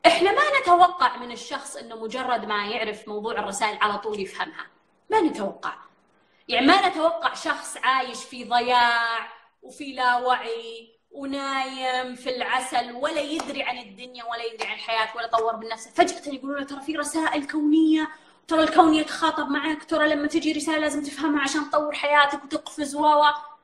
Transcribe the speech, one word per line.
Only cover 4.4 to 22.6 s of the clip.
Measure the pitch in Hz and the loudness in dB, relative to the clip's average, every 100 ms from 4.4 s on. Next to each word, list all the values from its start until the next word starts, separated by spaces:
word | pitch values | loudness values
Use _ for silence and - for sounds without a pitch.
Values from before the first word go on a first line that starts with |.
| 156 - - _ _ _ _ | -8 -8 -18 _ _ _ _
ما | 440 | 2
نتوقع. | 320 - 196 - - - - _ _ _ _ _ - | 2 0 -6 -6 -10 -10 -20 _ _ _ _ _ -2
يعني | 233 269 | 4 6
ما | 381 381 | 6 4
نتوقع | 311 320 339 - | 2 0 2 -4
شخص | - 311 294 - - | -4 -6 -6 -6 -2
عايش | 247 262 254 226 | 2 2 0 -8
في | - 247 | -12 -12
ضياع | 214 240 240 247 240 233 233 226 - - _ _ | 0 0 4 4 6 4 0 -2 -6 -16 _ _
وفي | 254 - 277 | -20 -14 -12
لا | 254 247 247 | 0 2 2
وعي | 247 247 226 226 233 226 233 _ _ | 2 0 -2 -8 -8 -16 -18 _ _
ونايم | 285 277 277 277 269 262 262 262 254 254 247 | -12 -8 -6 -4 -4 -4 -4 -4 -2 -4 -8
في | 269 247 | -8 -6
العسل | 208 254 254 247 240 | -2 -2 0 -2 -2
ولا | 240 294 320 | -6 -4 -2
يدري | 294 311 - 269 | -4 -6 -6 -6
عن | 240 247 | -6 -6
الدنيا | 214 196 247 247 | -12 -18 -16 -12
ولا | 233 233 | -10 -6
يدري | 233 226 196 | -8 -8 -8
عن | 214 | -8
الحياة | - 220 220 233 | -4 -2 -2 -4
ولا | 233 | 0
طور | 233 226 220 | 0 0 -2
من | 220 | -8
نفسه. | 226 - | -10 -6
فجأة | - 359 - 294 | 2 2 2 -10
يقولون | 269 269 285 | -8 -6 -6
له: | |
"ترى | 277 277 | -6 -10
في | 311 302 | -8 -6
رسائل | 294 320 311 302 285 | -4 -2 -2 -2 -4
كونية، | 311 294 311 320 311 311 - _ _ - | -2 4 4 4 2 0 -8 _ _ -2
ترى | 320 | 2
الكون | 311 320 330 | 4 6 6
يتخاطب | 311 302 - 320 311 269 | 4 0 -2 -2 0 -2
معك، | 285 302 302 | -2 -2 -6
ترى | - 320 302 | -2 2 2
لما | 294 294 | 2 0
تجي | 320 311 | 0 -2
رسالة | 302 330 311 | -2 -2 0
لازم | 302 285 | 0 -2
تفهمها | 285 - 302 294 | -6 -4 -2 0
عشان | 269 302 285 | 0 -2 0
تطور | 302 294 | 0 0
حياتك | - 285 294 285 294 | -2 2 4 4 0
وتقفز | - 311 | -6 -8